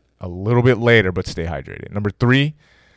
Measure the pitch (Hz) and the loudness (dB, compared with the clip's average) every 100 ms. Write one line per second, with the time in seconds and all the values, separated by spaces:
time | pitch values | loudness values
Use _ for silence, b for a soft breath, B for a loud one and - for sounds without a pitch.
0 | _ _ 92 87 101 120 127 113 117 117 | _ _ -12 -6 0 2 4 2 4 4
1 | 92 90 - - 85 71 - - - 101 | 4 -2 -6 -8 -8 -8 -12 -16 -10 -6
2 | 104 - 120 131 147 - b b b | -6 0 2 2 0 -6 b b b